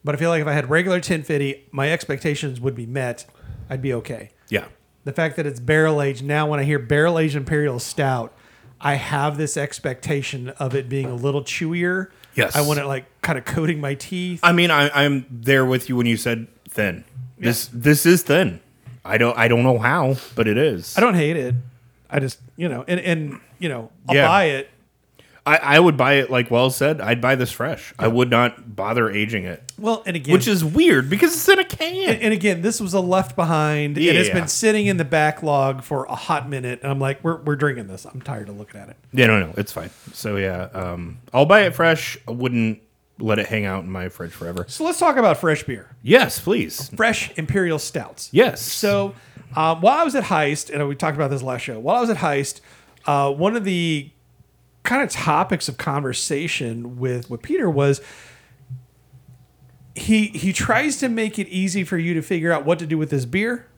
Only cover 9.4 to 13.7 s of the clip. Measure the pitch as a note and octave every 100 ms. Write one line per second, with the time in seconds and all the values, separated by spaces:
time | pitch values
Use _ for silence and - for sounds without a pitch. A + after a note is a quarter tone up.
9.4 | D3+ - C#3 - D3 B2+ - D3 C3 C3+
10.4 | B2 - C3+ C3+ B2+ C#3 B2+ B2 C#3 C#3
11.4 | C#3 - D#3+ E3+ F3 F#3 F#3+ _ - -
12.4 | - D3 D3 D3 C#3+ C3+ C3 _ - C#3+
13.4 | - - D#3+